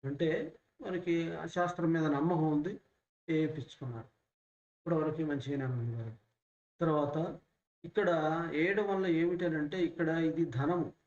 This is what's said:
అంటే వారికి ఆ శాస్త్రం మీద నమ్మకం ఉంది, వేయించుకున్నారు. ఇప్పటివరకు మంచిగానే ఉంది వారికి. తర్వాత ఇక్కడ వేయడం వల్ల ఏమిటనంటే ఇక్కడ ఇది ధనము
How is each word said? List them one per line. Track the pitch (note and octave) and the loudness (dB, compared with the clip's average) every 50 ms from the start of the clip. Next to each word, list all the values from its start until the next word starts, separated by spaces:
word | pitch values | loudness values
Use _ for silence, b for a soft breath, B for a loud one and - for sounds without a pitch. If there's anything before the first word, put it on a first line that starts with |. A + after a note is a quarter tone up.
| - | -6
అంటే | C3+ C#3+ - E3+ D#3+ D#3 - G2 G#2+ - - _ _ _ _ | -6 -2 0 0 0 0 0 -2 -6 -10 -16 _ _ _ _
వారికి | C4+ G#3 F#3 F3+ F3+ F3 E3+ E3+ E3 E3 | -8 -6 -6 -4 -2 0 0 0 0 -2
ఆ | E3 D#3+ D#3 | -6 -6 -8
శాస్త్రం | E3 - F3+ F3 F3 F3 - E3+ E3 | -6 -2 0 0 0 0 0 0 2
మీద | E3 E3 D#3+ D#3 C#3+ C#3 | 2 2 2 2 2 2
నమ్మకం | D3 E3+ F3 D#3+ D#3 D#3 | 2 2 2 4 2 2
ఉంది, | D3+ D3 D3+ F3 G#3+ - _ _ _ _ _ _ _ _ _ - | 2 2 0 -2 -6 -8 _ _ _ _ _ _ _ _ _ -2
వేయించుకున్నారు. | D#3+ D#3 D#3 D3+ D#3 D#3 B2+ - - - C3+ B2+ A#2+ A2+ A#2 - _ _ _ _ _ _ _ _ _ _ _ _ _ _ | 0 0 0 0 -2 -6 -10 -10 -12 -12 -10 -8 -8 -10 -12 -14 _ _ _ _ _ _ _ _ _ _ _ _ _ _
ఇప్పటివరకు | _ E3+ E3+ D#3+ D3+ D#3 D#3 D#3+ D#3+ D3+ | _ 0 0 2 2 0 0 -2 -2 -2
మంచిగానే | C#3+ C#3 B2+ C3+ C#3+ C#3 C3+ | -2 -4 -4 -4 -4 -2 -2
ఉంది | B2+ B2+ A#2+ A#2 A#2 A#2 A#2 | -2 -2 -2 -4 -4 -4 -6
వారికి. | A2+ A2+ A2 - _ _ _ _ _ _ _ _ _ _ _ _ | -8 -10 -12 -14 _ _ _ _ _ _ _ _ _ _ _ _
తర్వాత | E3+ D#3+ D#3 D3+ D3 C#3+ - D#3 E3 F#3+ - - _ _ _ _ _ _ _ _ - | 0 2 2 2 0 0 0 -2 -2 -4 -6 -10 _ _ _ _ _ _ _ _ -16
ఇక్కడ | E3 - G#3 G3+ F3+ F3 D#3+ D#3 D#3 D#3+ E3 E3 E3 | -4 -2 0 2 2 2 2 2 0 0 0 -2 -2
వేయడం | C#3+ D3+ D#3+ F3+ G3+ G#3 G#3 G3+ | 0 2 2 2 2 2 2 2
వల్ల | G3 F#3+ F#3+ F#3 | 2 0 2 2
ఏమిటనంటే | E3 E3 E3 F3 F3+ E3+ F3 F3 D#3 D#3 D3+ D3 E3+ F#3 F3 D#3 | 4 4 4 2 2 0 0 0 0 0 -2 -2 0 0 0 0
ఇక్కడ | - - E3+ D#3 | 0 0 0 0
ఇది | D#3+ E3 E3 D#3+ - D#3+ E3+ | 2 2 2 0 2 2 0
ధనము | D3 B2 B2 C#3 D3+ F3 F3 D#3 - - _ _ | 0 0 0 2 2 2 2 0 -2 -6 _ _